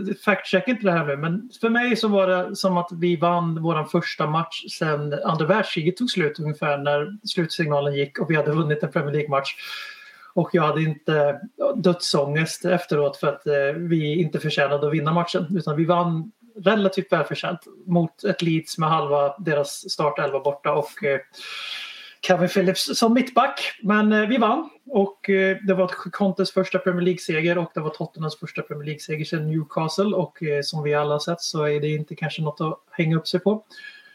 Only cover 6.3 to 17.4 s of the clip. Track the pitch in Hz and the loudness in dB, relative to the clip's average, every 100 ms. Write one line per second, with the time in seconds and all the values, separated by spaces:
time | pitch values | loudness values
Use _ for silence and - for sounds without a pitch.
6.3 | - 151 151 156 143 143 147 151 208 214 | -2 -6 -4 -2 -2 0 0 -2 -8 -6
7.3 | - 165 - 156 143 143 139 143 - 165 | -4 -2 -2 0 0 0 0 -2 -2 0
8.3 | 156 147 151 151 151 151 175 143 147 147 | 2 2 0 0 0 0 -2 0 -2 0
9.3 | 139 139 - - - - - - - - | 0 -2 -8 -12 -12 -14 -16 -20 -20 -4
10.3 | - 165 175 151 147 156 151 - 151 143 | -2 2 2 2 2 0 -2 0 2 2
11.3 | 143 - - - - 180 175 - 165 143 | 0 -8 -2 -2 2 2 2 0 0 2
12.3 | 151 160 - 175 180 - 151 143 - 151 | 0 -2 -2 0 0 0 2 2 0 -2
13.3 | 143 156 143 139 156 170 165 151 160 156 | -2 0 2 0 -2 0 0 2 0 0
14.3 | 165 151 156 139 143 147 156 151 170 165 | -2 -2 0 2 2 2 0 2 0 0
15.3 | 190 160 185 156 147 165 175 170 160 160 | -2 -2 -2 0 0 2 4 2 0 -4
16.3 | - _ 214 185 214 196 190 185 170 143 | -14 _ -2 2 2 2 0 0 0 0
17.3 | 151 | -4